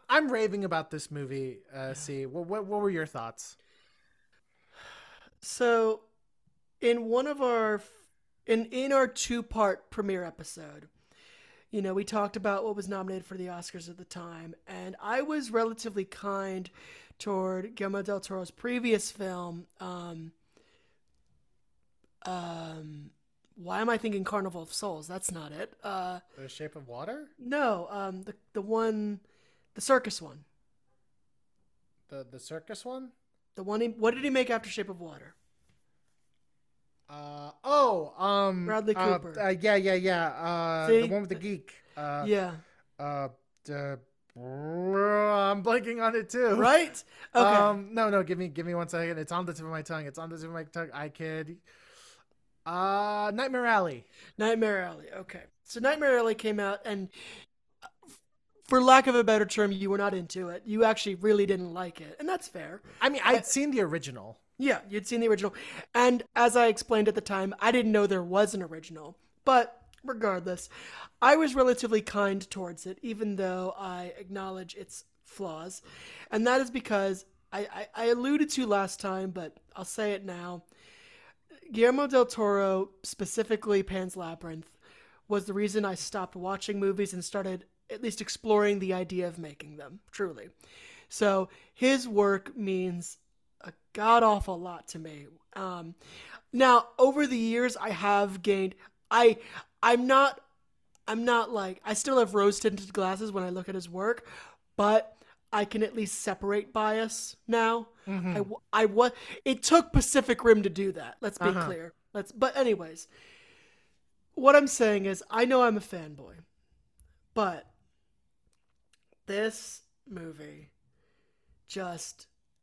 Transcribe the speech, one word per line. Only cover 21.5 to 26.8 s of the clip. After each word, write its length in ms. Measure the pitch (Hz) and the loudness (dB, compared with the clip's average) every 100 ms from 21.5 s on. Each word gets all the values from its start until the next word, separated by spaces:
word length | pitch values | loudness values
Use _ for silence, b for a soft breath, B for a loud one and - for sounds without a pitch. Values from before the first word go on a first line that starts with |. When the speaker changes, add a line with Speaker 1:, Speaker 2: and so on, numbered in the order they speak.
| _ _ _ _ _ _ _ - | _ _ _ _ _ _ _ -10
Speaker 2:
um, 840 | 180 175 170 165 160 156 147 147 _ _ _ _ - | -8 -8 -10 -12 -12 -14 -16 -20 _ _ _ _ -16
why 260 | 175 190 | -8 -4
am 80 | 226 | 0
I 80 | 226 | -2
thinking 260 | 220 202 | -2 -4
Carnival 380 | 185 202 190 170 | -4 -4 -4 -8
of 120 | 160 | -12
Souls? 340 | - 202 160 156 | -8 -8 -8 -10
That's 240 | 185 - | -8 -8
not 200 | 170 151 | -8 -12
it. 220 | 151 208 _ | -12 -14 _
Uh, 360 | 202 196 180 180 - - | -10 -8 -8 -10 -14 -18
Speaker 1:
The 100 | 135 | -16
Shape 280 | - 151 | -14 -14
of 120 | 156 | -14